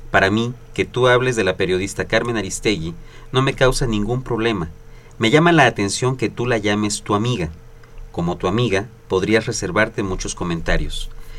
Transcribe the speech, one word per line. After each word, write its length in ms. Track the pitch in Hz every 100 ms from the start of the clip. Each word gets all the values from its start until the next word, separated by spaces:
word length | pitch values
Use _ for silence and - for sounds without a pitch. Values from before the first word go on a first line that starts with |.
| -
Para 180 | 85 95
mí, 240 | 107 120 127 -
que 120 | - 95
tú 220 | - 127
hables 280 | 123 127 113
de 80 |
la 140 | 92 90
periodista 480 | 92 92 98 - 85
Carmen 320 | 110 117 117
Aristegui 560 | 95 - 113 104 160 165 - - -
no 100 | 127
me 140 | 135 135
causa 320 | 131 131 127
ningún 340 | 107 104 127
problema. 480 | 127 113 113 104 80 - - - - -
Me 140 | 113
llama 200 | 143 170
la 140 | 165 127
atención 520 | - 101 - 127 131
que 120 | 107
tú 160 | - 120
la 140 | 113
llames 420 | 104 104 107 101
tu 140 | - 104
amiga. 340 | 120 120 80 - - - - - -
Como 260 | - 85 87
tu 100 | 92
amiga, 400 | 104 123 95 107 - -
podrías 400 | 95 95 110 113
reservarte 560 | 113 95 90 110 113
muchos 320 | 98 92 - -
comentarios. 760 | 87 82 82 82 76 - - - -